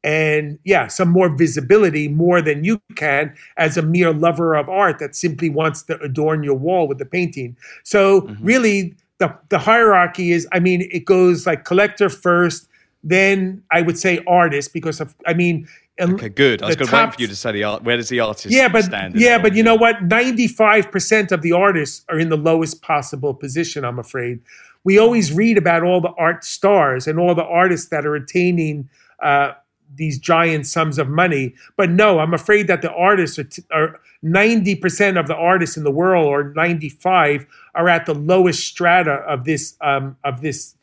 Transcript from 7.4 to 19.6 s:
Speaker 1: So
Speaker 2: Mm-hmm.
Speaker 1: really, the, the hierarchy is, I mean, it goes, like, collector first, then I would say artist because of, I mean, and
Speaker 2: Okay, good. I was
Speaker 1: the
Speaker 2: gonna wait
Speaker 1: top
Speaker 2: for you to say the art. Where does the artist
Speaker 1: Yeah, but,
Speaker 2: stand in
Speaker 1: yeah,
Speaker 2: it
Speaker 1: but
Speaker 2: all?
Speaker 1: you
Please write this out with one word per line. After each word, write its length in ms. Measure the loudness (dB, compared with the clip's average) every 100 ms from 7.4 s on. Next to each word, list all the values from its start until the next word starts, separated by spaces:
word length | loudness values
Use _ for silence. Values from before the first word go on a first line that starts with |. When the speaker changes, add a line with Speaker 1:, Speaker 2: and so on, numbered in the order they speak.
| -14 -14 -20 -20
Speaker 1:
So 380 | -2 2 4 4
Speaker 2:
Mm-hmm. 220 | 2 -6
Speaker 1:
really, 520 | 0 2 2 0 -4 -12 _ _
the, 160 | -4 -4 _
the 80 | -2
hierarchy 760 | 2 4 6 4 2 0 0
is, 160 | 0 0
I 60 | 0
mean, 280 | 2 0 -4
it 120 | -8
goes, 420 | 2 4 4 2 -2
like, 200 | -4 0
collector 420 | 0 0 0 -2
first, 600 | 0 0 2 2 -2 _ _ _ _
then 600 | -2 2 2 0 -2 -8 _
I 100 | 0
would 160 | 0 -2
say 260 | -2 -2 2
artist 460 | 2 2 0 -6
because 280 | -8 -8 -8
of, 120 | -12 _ -4
I 80 |
mean, 340 | 0 0 -2 -8 -20 _ -4
and 160 | -2
Speaker 2:
Okay, 160 | -2 -6
good. 320 | 2 2 2
I 60 | -2
was 80 | -4
Speaker 1:
the 100 | 0
Speaker 2:
gonna 100 | 2
wait 100 | 0
Speaker 1:
top 100 | -2
Speaker 2:
for 60 |
you 60 | -8
to 80 | -6
say 160 | -6
the 120 | -4
art. 200 | -4 -4
Where 140 | -4 -4
does 120 | -2
the 100 | -4
artist 340 | -4 -6 -2
Speaker 1:
Yeah, 140 | 2 2
but, 160 | 2 0
Speaker 2:
stand 300 | -4 -4 2
in 40 |
Speaker 1:
yeah, 180 | 4 4
Speaker 2:
it 40 |
Speaker 1:
but 120 | 2
Speaker 2:
all? 40 |
Speaker 1:
you 60 | 4